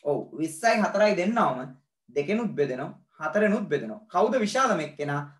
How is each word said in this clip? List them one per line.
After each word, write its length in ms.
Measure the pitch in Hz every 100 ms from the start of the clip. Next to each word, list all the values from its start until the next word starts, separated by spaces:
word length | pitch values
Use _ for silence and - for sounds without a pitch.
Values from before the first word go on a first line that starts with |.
ඔව්. 140 | 147 135 - -
විස්සයි 380 | 156 - 226 226
හතරයි 380 | 196 202 214 180
දෙන්නවම 420 | 185 233 156 127 127 - _ _ _
දෙකෙනුත් 440 | 143 143 214 214
බෙදෙනවා, 400 | 139 139 127 156 - _
හතරෙනුත් 500 | - 156 208 208 220 185
බෙදෙනවා. 360 | 143 110 - -
කවුද 280 | 180 214 262
විශාලම 440 | 208 254 262 185
එක්කෙනා? 400 | 143 - 147 143 147